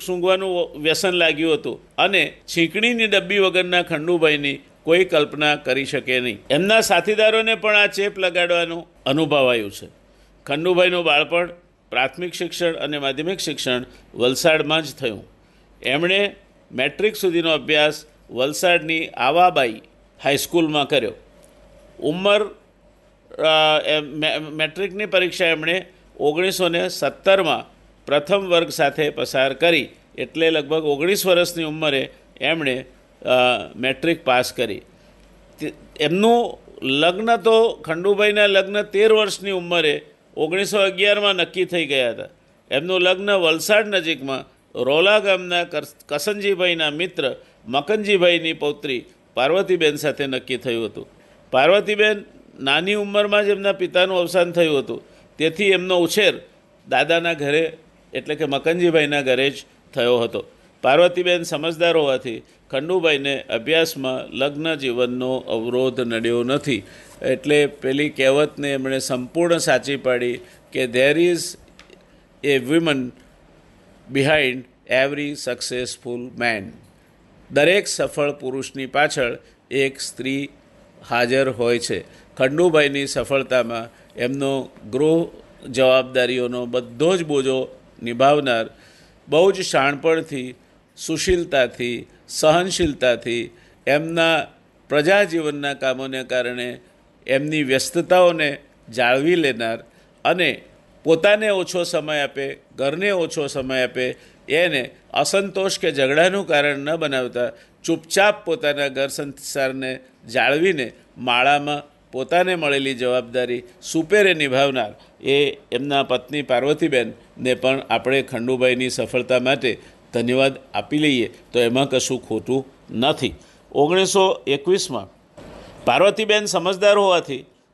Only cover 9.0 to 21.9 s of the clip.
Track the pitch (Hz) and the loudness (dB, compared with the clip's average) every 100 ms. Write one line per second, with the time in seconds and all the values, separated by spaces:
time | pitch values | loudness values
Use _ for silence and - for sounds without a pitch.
9 | 127 143 151 143 131 120 101 98 90 - | -2 0 2 4 4 2 -2 -10 -18 -20
10 | _ _ _ _ - 143 175 175 180 180 | _ _ _ _ -8 -4 0 2 2 2
11 | 160 147 139 170 175 175 _ _ _ 120 | 2 2 2 -2 -2 -8 _ _ _ -2
12 | 131 175 175 - 175 - 170 165 147 147 | -2 -4 -10 -8 -8 -2 -4 -2 -6 -4
13 | 139 135 160 196 - 135 135 123 123 - | -4 -4 -6 -6 -6 -6 -4 -4 -6 -16
14 | _ - 123 131 165 156 147 160 143 - | _ -2 -2 2 2 2 0 -4 -4 -6
15 | 131 98 - _ _ _ _ _ 120 139 | -8 -8 -14 _ _ _ _ _ -4 -2
16 | 175 196 202 - _ _ _ 120 139 - | 0 0 -2 -6 _ _ _ -4 -4 -2
17 | 214 214 190 170 165 156 127 151 151 151 | -2 0 -2 0 0 -2 0 2 2 0
18 | - _ - 117 139 151 180 170 156 160 | -12 _ -10 -4 -2 0 2 2 0 -4
19 | 156 - 127 165 180 156 123 110 - _ | -4 -2 0 4 4 4 0 -4 -16 _
20 | _ _ 139 139 - 170 160 151 135 147 | _ _ -2 -2 0 0 0 0 0 0
21 | 107 - - _ - _ - - - | -2 -6 -18 _ -20 _ -20 -20 -20